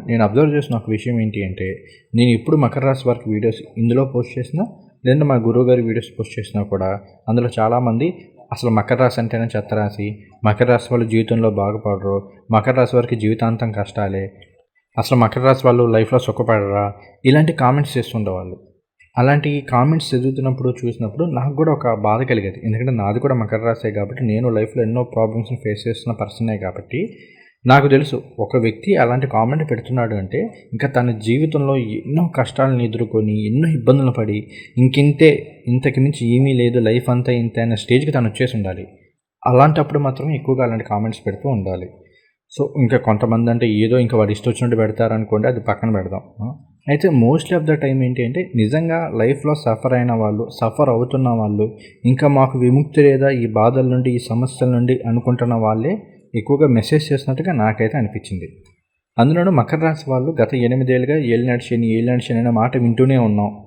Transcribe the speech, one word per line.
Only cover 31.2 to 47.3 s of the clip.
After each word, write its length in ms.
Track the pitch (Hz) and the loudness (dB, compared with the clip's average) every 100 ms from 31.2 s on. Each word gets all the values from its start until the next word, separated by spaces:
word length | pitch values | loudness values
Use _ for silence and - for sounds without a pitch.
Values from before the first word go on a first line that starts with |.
| 110 127 156 151 139 135 | 0 0 0 0 0 0
ఎన్నో 540 | 113 107 - 151 170 - | -2 -6 -4 -2 0 -2
కష్టాలను 460 | 117 - 135 127 | -4 0 0 2
ఎదుర్కొని, 680 | 120 110 113 110 107 107 107 | -2 -2 -2 0 0 -2 0
ఎన్నో 200 | 123 165 156 | 0 0 0
ఇబ్బందులు 320 | 113 139 131 | 4 4 4
పడి, 360 | 117 107 104 - - - - | 0 -2 -4 -6 -18 -10 2
ఇంకింతే, 720 | 127 139 143 135 156 143 - - - | 4 6 2 6 6 6 -2 -12 -2
ఇంతకు 320 | 123 135 131 | 0 0 2
మించి 360 | 135 143 117 123 | 0 0 2 2
ఏమీ 180 | 135 | 4
లేదు, 260 | 131 120 123 | 2 2 2
లైఫ్ 300 | 110 117 123 | 2 2 2
అంతా 220 | 123 123 | 0 2
ఇంతే 300 | 123 117 117 | 0 0 -2
అనే 140 | 117 113 | -2 -2
స్టేజ్కి 360 | - 123 151 | 2 2 2
తను 160 | 139 113 | 0 -2
వచ్చేసి 300 | 104 127 110 | 0 -2 -2
ఉండాలి. 300 | 95 90 92 - _ _ _ _ 127 | -4 -6 -12 -18 _ _ _ _ 2
అలాంటప్పుడు 520 | 127 147 156 147 147 | 6 6 4 0 0
మాత్రం 320 | 143 131 147 | -2 -2 -4
ఎక్కువగా 320 | 143 - 131 | -4 -2 0
అలాంటి 200 | 123 113 | 0 -2
కామెంట్స్ 380 | - 104 110 104 - | -2 -2 -2 -4 -6
పెడుతూ 240 | 98 139 | -6 -4
ఉండాలి. 400 | 117 95 92 90 - _ _ _ _ _ - | -2 -2 -6 -8 -16 _ _ _ _ _ -6
So 100 | 143 - | -4 0
ఇంకా 200 | 120 123 | 2 2
కొంతమంది 540 | - 107 117 113 117 | 2 0 0 0 0
అంటే 160 | 117 117 | 0 0
ఏదో 300 | 107 113 127 | 0 2 2
ఇంకా 180 | 117 110 | 2 2
వాడు 140 | 104 | 2
ఇష్టం 200 | 104 123 | 0 -4
వచ్చినట్టు 260 | 110 123 113 | -2 0 0
పెడతారనుకోండి, 680 | 110 107 113 110 107 107 117 | 0 0 0 0 -2 0 0
అది 120 | 120 | -2
పక్కన 320 | 113 101 113 | -4 -2 -2
పెడదాం. 300 | 104 92 98 - - | -2 -4 -8 -12 -12
ఆ? 120 | 107 147 - _ - | -12 -12 -18 _ -2
అయితే 200 | 147 190 | 0 2
mostly 440 | 143 117 | 4 4